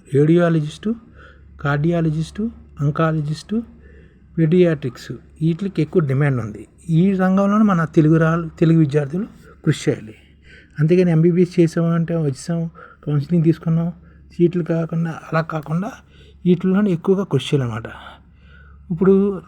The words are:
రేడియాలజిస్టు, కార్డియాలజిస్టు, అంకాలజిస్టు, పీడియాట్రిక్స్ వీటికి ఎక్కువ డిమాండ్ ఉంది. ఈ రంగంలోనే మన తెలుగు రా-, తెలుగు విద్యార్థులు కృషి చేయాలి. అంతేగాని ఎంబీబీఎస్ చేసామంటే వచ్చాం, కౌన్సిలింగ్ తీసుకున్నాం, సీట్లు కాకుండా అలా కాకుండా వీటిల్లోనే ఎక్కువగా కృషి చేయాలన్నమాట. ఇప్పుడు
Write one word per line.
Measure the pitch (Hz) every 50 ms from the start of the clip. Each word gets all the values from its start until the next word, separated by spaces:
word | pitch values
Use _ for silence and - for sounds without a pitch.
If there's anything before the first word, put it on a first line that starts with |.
| - - -
రేడియాలజిస్టు, | 135 147 156 165 175 175 170 165 160 147 147 - - - 208 233 - - - - - - - - - - - - -
కార్డియాలజిస్టు, | - 143 143 147 147 170 170 170 165 160 151 160 160 - - - 214 233 226 - - - - -
అంకాలజిస్టు, | 143 147 143 160 160 160 156 160 147 147 156 - - - 208 233 226 - - - - - - - - - _ _ _ - -
పీడియాట్రిక్స్ | 165 160 156 175 180 175 170 160 143 147 127 - - - -
వీటికి | 131 - - - - - 156 165 170 160 196 196 - -
ఎక్కువ | 151 151 - 190
డిమాండ్ | 156 135 135 135 147 143 135 120
ఉంది. | 107 104 104 - - - _ _ - 165
ఈ | 160 160 180 196 196
రంగంలోనే | 185 185 185 190 196 196 202 202 214 226
మన | 202 190 165 160
తెలుగు | - - 165 151 151 165
రా-, | 160 165 160 165 170 170 160 - -
తెలుగు | 170 160 165 165
విద్యార్థులు | 156 139 135 151 143 135 151 180 226 - - - - - - - -
కృషి | 156 - - - 151
చేయాలి. | 117 98 104 110 - _ _ _ _ _ _ - - - - _ - -
అంతేగాని | 151 156 180 180 180 180
ఎంబీబీఎస్ | 160 156 160 180 165 180 180 175 - 180
చేసామంటే | 170 160 - 170 165 170 170 170 165 165 170
వచ్చాం, | 165 156 143 131 - - - 170 170 165 165 - - - - - _ -
కౌన్సిలింగ్ | 151 147 143 139 - 175 175 156
తీసుకున్నాం, | 165 156 - - 170 160 165 165 175 - - - - - - - - -
సీట్లు | - 175 165 175 175 160
కాకుండా | - 165 165 165 160 170 165 165 165
అలా | 160 - - - 156 160
కాకుండా | 165 165 165 156 147 160 156 175 190 254 - - - _ _ - - - - - -
వీటిల్లోనే | 175 180 170 185 185 185 202 208 202
ఎక్కువగా | 175 160 - - 190 190 196
కృషి | - 156 135 - - 156
చేయాలన్నమాట. | 139 127 117 110 113 113 113 - - - - - - _ _ _ _ - - - - - - - - - -
ఇప్పుడు | 180 160 196 190 196 196 202 208 196 175 -